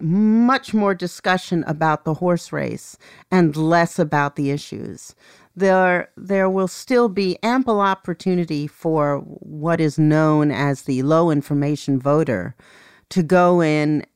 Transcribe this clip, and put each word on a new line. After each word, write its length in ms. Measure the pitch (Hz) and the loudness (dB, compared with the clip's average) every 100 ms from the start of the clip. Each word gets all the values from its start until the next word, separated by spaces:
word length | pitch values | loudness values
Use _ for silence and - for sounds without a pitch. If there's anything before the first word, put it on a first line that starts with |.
much 720 | 160 185 214 220 240 262 - | 0 2 4 4 4 2 0
more 220 | 214 202 185 | 0 0 -2
discussion 680 | 180 - 190 185 - 170 156 | -6 -6 -2 -2 0 -4 -4
about 380 | 151 160 151 | -2 0 0
the 120 | - 156 | -2 -2
horse 360 | 180 170 - | 0 -2 -4
race 460 | 151 135 113 - - - - _ | -6 -6 -8 -14 -20 -20 -20 _
and 260 | 185 170 147 | 2 2 2
less 440 | 156 170 170 - | 2 2 2 0
about 360 | 156 151 143 - | -2 0 -2 -2
the 160 | 139 | -4
issues. 600 | 143 - 107 110 - - - _ - _ | -4 -8 -12 -12 -14 -20 -20 _ -20 _
There, 560 | - 190 185 185 180 - - | -2 2 4 2 0 -4 -12
there 340 | 190 196 190 | -4 0 0
will 200 | 190 185 | 0 -4
still 400 | - - 247 240 | -6 -2 0 2
be 280 | 190 190 175 | 0 -2 -2
ample 380 | 220 254 262 208 | -2 0 0 0
opportunity 840 | 196 190 - 170 - 180 165 151 147 | 0 -2 -6 -6 -2 -2 -2 -4 -6
for 500 | - 170 160 147 143 | -6 -2 0 0 -2
what 640 | - - - 151 156 165 | -8 -18 -16 -8 -4 0
is 180 | 156 139 | 0 2
known 500 | 151 151 156 151 151 | 2 4 4 2 2
as 340 | 120 143 135 | 0 -2 -4
the 200 | - 131 | -4 -2
low 260 | 135 160 170 | 2 2 2
information 680 | 147 - 143 143 147 - 135 | 0 -2 -2 -2 -4 -2 -2
voter 560 | 135 147 151 127 87 - _ - - _ _ | 0 0 0 -2 -6 -12 _ -20 -20 _ _
to 120 | - | -4
go 400 | 156 180 175 180 | 2 4 4 4
in 440 | 160 151 151 151 - | 2 2 0 -2 -4